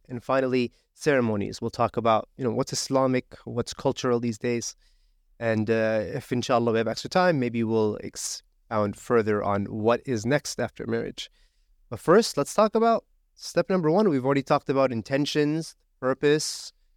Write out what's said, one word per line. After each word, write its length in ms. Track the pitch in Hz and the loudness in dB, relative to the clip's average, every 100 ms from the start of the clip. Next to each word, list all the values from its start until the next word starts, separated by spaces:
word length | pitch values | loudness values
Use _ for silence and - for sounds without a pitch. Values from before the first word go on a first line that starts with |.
| - | -10
And 160 | 123 | -10
finally, 480 | - 131 131 127 120 - _ | -2 0 2 0 0 -4 _
ceremonies. 680 | _ 156 135 120 104 104 104 | _ 0 2 2 0 -4 -6
We'll 100 | 117 | -6
talk 260 | - 117 - | -2 -2 0
about, 320 | 113 110 - - | 2 2 0 -6
you 60 | 127 | -4
know, 60 | |
what's 200 | 113 131 | -2 -4
Islamic, 640 | - - 131 131 127 - - | -4 -2 0 2 0 -4 -12
what's 300 | - 120 113 | -8 -6 -6
cultural 460 | - 139 123 131 120 | -4 -4 -2 0 0
these 160 | 120 110 | 0 -4
days. 380 | 123 120 - - _ _ _ _ _ - | -2 -2 -4 -12 _ _ _ _ _ -6
And, 300 | 117 110 107 | -2 0 2
uh, 300 | 113 110 110 90 | 2 2 0 -2
if, 260 | - - | -6 -4
inshallah, 400 | 123 117 120 117 | -4 2 2 2
we 60 | 113 | 0
have 100 | 113 | 0
extra 220 | 110 131 | -4 -4
time, 280 | 185 180 156 | 0 2 2
maybe 280 | 120 117 113 | 0 -2 0
we'll 320 | 113 107 104 | 2 0 -2
expound 1000 | 98 - - - - _ _ 110 104 104 | -8 -10 -10 -12 -16 _ _ -2 -2 -4
further 480 | - 120 107 104 | 0 2 4 0
on 220 | 98 101 101 | 0 -2 -4
what 340 | 110 107 120 - | -2 0 0 0
is 200 | 117 110 | -4 0
next 320 | 143 - - | -2 -2 -6
after 300 | 117 - - | -8 -6 -6
marriage. 420 | 113 - - - _ _ _ _ _ _ | -4 -6 -10 -16 _ _ _ _ _ _
But 100 | 120 | -4
first, 380 | - 190 226 - | 4 4 4 0
let's 160 | - | -2
talk 220 | - 214 220 | 2 2 2
about 280 | 226 226 - _ _ _ | 2 2 -2 _ _ _
step 340 | - - 175 | -6 -4 0
number 220 | 190 156 | 0 2
one. 160 | 175 214 | 4 4
We've 140 | 139 131 | 2 2
already 180 | 143 | 0
talked 260 | 131 147 - | 2 0 2
about 220 | 135 135 | 2 2
intentions, 840 | 113 - 139 143 151 147 156 160 - _ _ | 0 -2 -2 0 0 0 0 -6 -12 _ _
purpose. 720 | 127 135 147 151 - - - - _ | -2 0 2 2 0 -8 -14 -20 _